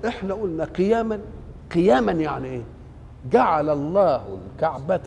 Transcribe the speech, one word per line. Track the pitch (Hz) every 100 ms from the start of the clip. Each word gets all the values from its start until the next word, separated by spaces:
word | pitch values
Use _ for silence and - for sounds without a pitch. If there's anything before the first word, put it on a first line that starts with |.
| 214
إحنا | 233 190
قلنا | 196 202 160 156
قياما، | - 190 226 226 208 208 - - - -
قياما | 175 180 254 214
يعني | 170 151 131 131
إيه؟ | 127 113 - - - - - 123
جعل | 226 240 160 151
الله | 147 147 190 185 127 98 98 95 127
الكعبة | 156 156 143 151